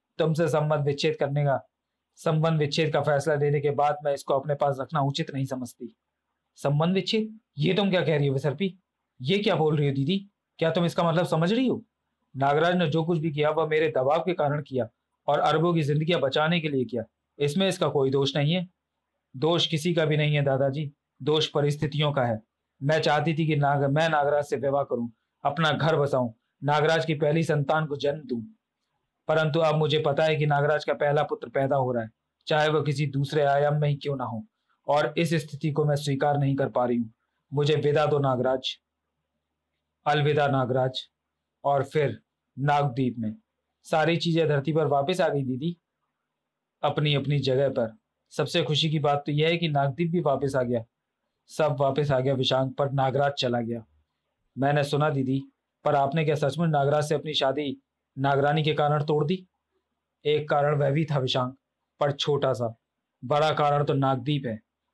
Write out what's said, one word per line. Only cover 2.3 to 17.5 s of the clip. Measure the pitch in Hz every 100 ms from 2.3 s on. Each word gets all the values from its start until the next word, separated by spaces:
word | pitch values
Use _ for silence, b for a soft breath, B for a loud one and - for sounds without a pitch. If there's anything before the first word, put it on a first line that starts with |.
| 156 160 160
विच्छेद | 147 160 151
का | 151
फैसला | 143 143 151 147
लेने | 147 147
के | 143
बाद | 131 147 147
मैं | 151
इसको | 139 -
अपने | 143 143 143
पास | 143 135
रखना | 131 156
उचित | 139 139 156
नहीं | 139 135
समझती। | 127 120 - 120 - _ _ _ _ _ -
संबंध | 143 147 165
विच्छेद? | 190 180 220 220 - _ -
ये | 151
तुम | 180 196
क्या | 180 151
कह | 147
रही | 143
हो |
विसर्पी? | 135 147 135 196 - _ _ _ -
ये | 127 196
क्या | 214 165
बोल | 156 156
रही | 143
हो |
दीदी? | 139 139 190 - _ _ -
क्या | 165
तुम | 170 170
इसका | -
मतलब | 170 160 175
समझ | 160 170
रही | 226 254
हो? | - - _ _ _ _ 131
नागराज | 139 147 170 180
ने | 165
जो | 160
कुछ | 160 175
भी | 160
किया | 143 147
वह | 156 156
मेरे | 156 156
दबाव | 135 127 165
के | 170
कारण | 175 147 147
किया | 139 127 113 - _ _ -
और | 147
अरबों | 151 156 170
की | 165
जिंदगियां | 143 151 156 170
बचाने | 131 151 156 170
के | 156
लिए | 139 123
किया। | 120 110 _ _ -
इसमें | 147